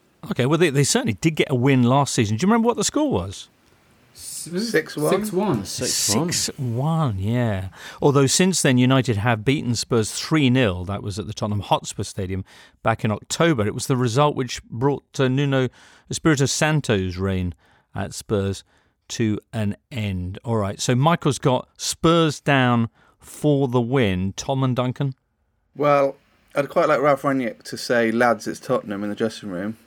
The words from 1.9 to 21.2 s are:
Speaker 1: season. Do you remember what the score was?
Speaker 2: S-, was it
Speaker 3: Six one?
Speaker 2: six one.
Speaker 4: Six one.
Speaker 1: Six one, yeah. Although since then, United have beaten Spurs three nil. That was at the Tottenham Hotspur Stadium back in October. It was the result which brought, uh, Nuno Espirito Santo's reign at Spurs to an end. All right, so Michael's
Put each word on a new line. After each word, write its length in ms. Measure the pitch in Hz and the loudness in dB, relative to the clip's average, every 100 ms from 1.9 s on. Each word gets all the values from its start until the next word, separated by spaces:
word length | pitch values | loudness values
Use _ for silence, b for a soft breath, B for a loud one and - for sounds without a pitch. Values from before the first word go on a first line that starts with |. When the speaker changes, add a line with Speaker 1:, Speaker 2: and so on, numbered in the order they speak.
| 139 139 | 4 2
Speaker 1:
season. 240 | - 104 110 | 0 0 0
Do 80 | 185 | 2
you 40 | |
remember 180 | 233 226 | 2 2
what 100 | 226 | 0
the 60 | |
score 260 | 196 294 302 | -2 0 0
was? 400 | 110 87 - - _ _ _ _ _ _ - | -2 -4 -10 -18 _ _ _ _ _ _ -20
Speaker 2:
S-, 300 | - - 156 | -14 -14 -8
was 160 | 175 233 | -6 -2
it 20 | |
Speaker 3:
Six 260 | 160 156 147 | -2 -2 -4
one? 140 | 151 | 0
Speaker 2:
six 200 | 190 214 | 0 -2
one. 340 | 180 208 120 95 | -2 0 -2 -4
Speaker 4:
Six 500 | - 123 - - 107 | -6 -4 -2 0 0
one. 160 | 170 | 0
Speaker 1:
Six 240 | - - - | -2 -4 -6
one, 640 | 127 113 147 165 143 95 | -4 -2 0 0 0 -2
yeah. 500 | 98 120 120 95 92 B B B | -2 0 0 -2 -6 B B B
Although 240 | 147 139 135 | 2 4 4
since 380 | - 185 175 | 4 2 2
then, 160 | 147 123 | 2 4
United 380 | 127 135 123 101 | 4 4 2 0
have 280 | 117 113 104 | 0 0 0
beaten 300 | 147 - 117 | 0 -2 -4
Spurs 360 | - 120 107 | 0 0 0
three 380 | - - 160 131 | -4 0 2 4
nil. 360 | 127 117 90 90 | 4 2 0 -6
That 180 | 98 | -6
was 160 | 104 92 | -6 -8
at 80 | 85 | -10
the 60 | |
Tottenham 260 | - 110 101 | -8 -4 -4
Hotspur 420 | - 156 - - | -2 -2 -4 -10
Stadium 420 | 101 - 92 92 - B B B | -8 -6 -6 -6 -8 B B B
back 240 | 113 113 113 | -2 0 -2
in 60 | |
October. 560 | 104 - - 170 135 104 | -4 -6 0 2 2 0
It 80 | 127 | -2
was 100 | - | -2
the 100 | 127 | 0
result 400 | 123 117 147 135 | 2 2 2 0
which 280 | 123 - | -6 -8
brought, 400 | - 117 139 139 _ - | -10 -2 -2 -2 _ 0
uh, 80 | 131 | 0
Nuno 420 | 131 143 135 127 b b b b | 2 2 2 0 b b b b
Espirito 360 | - 165 139 135 | -2 2 2 2
Santo's 720 | - 156 156 - 104 92 87 | 2 2 0 2 0 0 -4
reign 360 | 95 92 90 - b b b | -2 -2 -4 -6 b b b
at 220 | 101 98 - | -10 -8 -10
Spurs 480 | - 107 98 98 - _ _ _ - | -4 -2 -2 -6 -12 _ _ _ -12
to 300 | - 110 104 _ | -2 -2 -2 _
an 240 | 113 104 - - | -4 -4 -6 -10
end. 480 | 127 104 92 90 95 | -6 -4 -4 -6 -8
All 140 | - 113 | -4 -2
right, 220 | 98 - | -2 -4
so 140 | - 123 | 0 2
Michael's 420 | 147 170 | 2 2